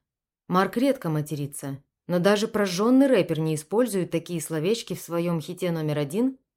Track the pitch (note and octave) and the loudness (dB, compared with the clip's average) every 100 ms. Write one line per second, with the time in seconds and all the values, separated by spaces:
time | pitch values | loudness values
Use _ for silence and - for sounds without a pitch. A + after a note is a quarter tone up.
0 | _ _ _ _ - F3+ G3 A#3+ C#4 C4 | _ _ _ _ -2 0 2 2 2 2
1 | E3+ D3+ D3+ D3 C#3+ - C#3 C#3 - _ | 0 -2 -2 -6 -6 -8 -10 -10 -14 _
2 | - F3 F#3 G#3 A3 A3 G3+ F3 A3+ C4 | -4 2 4 2 2 0 -2 0 4 6
3 | C#4 A#3 E3+ D#3 D#3+ D#3 - G#3 B3 G3 | 6 6 2 0 -2 -2 -2 0 0 0
4 | E3 E3+ E3+ F3 D3+ D#3+ E3 A3+ - E3 | -2 -4 -4 -8 -4 -4 -2 -2 -4 -10
5 | - E3+ E3+ E3+ D3+ F3 F3+ E3 D#3 D3 | -4 -2 0 -2 -4 -6 -4 -2 -2 -2
6 | C#3+ F#3+ C4 C4 _ | -2 0 -2 -2 _